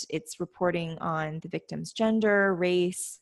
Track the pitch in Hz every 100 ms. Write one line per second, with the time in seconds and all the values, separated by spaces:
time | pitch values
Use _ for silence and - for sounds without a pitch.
0 | - 156 - - 170 - 180 175 165 160
1 | 170 156 156 160 170 165 - 160 165 -
2 | 220 220 214 202 196 175 180 180 175 180
3 | - -